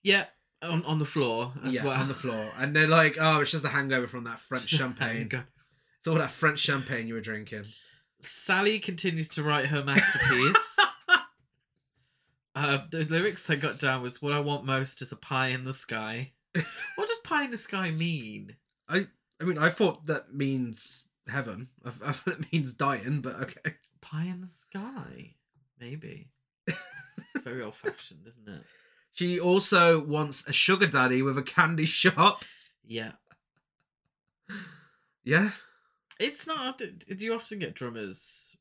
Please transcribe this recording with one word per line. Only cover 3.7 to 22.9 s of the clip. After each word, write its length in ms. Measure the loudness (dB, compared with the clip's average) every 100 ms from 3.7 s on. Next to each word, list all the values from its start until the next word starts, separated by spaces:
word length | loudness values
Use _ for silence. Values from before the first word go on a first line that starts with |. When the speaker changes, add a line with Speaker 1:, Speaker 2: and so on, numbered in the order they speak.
| 0 2 0 0
Speaker 2:
from 200 | -8 -10
that 120 | -12
French 280 | -6 -6 0
Speaker 1:
<laughs> 20 |
Just 60 |
a 40 | 0
Speaker 2:
champagne. 380 | 0 -2 -4 -2
Speaker 1:
hangover. 300 | -4 -6 -8 _ _ _ _ _
Speaker 2:
It's 100 | 0
all 80 | 0
that 120 | 0
French 300 | 2 2 2
champagne 480 | 0 0 -2 -6 -4
you 80 | -8
were 60 |
drinking." 440 | -6 -10 -10 -12 -12 -18 -20 _ _ _
Speaker 1:
Sally 560 | -4 -2 2 4 4 2
continues 520 | -4 -2 -2 -2 -4
to 120 | -2
write 240 | 2 2 2
her 180 | 0
masterpiece. 720 | 2 4 4 4 4 6 6 4
Speaker 2:
<laughs> 60 | 2 2 2 0 4 4 4 _ _ _ _ _ _ _ _ _ _ _ _ -2
Speaker 1:
Uh, 280 | 0 0 -2
the 120 | -4 0
lyrics 440 | 2 2 -2 -2
I 60 | 0
got 240 | 0 0
down 240 | 0 0
was, 180 | -4 -6
"What 100 | -2
I 60 | 0
want 240 | 0 -2
most 380 | 0 -2 -2 -6
is 100 | -10
a 40 | -12
pie 320 | -4 0 0
in 160 | -2 -6
the 80 |
sky." 600 | -8 -6 -6 -6 -6 -8 _
Speaker 2:
<laughs> 200 | _ -4 -4 -10 -10 -6
Speaker 1:
What 120 | -4
does 100 | -4
pie 220 | -2 -2 -2
in 40 |
the 60 | -6
sky 320 | -6 -4 -2
mean? 680 | -2 -2 -4 -8 -12 -14 -20 _ _ -2
Speaker 2:
I, 200 | -2 -2 _ _ _
I 20 |
mean, 140 | -2 2
I 120 | 2
thought 360 | 4 2 2 -4
that 300 | -4 -4 -4
means 680 | -2 0 -4 -6 -8 -10 -14 _ -6
heaven. 420 | -6 -6 -10 -14 _
I, 60 | -14
I 220 | -8 -6
thought 240 | -4 -6 -6
it 160 | -2
means 200 | -2 -2
dying, 480 | -2 -2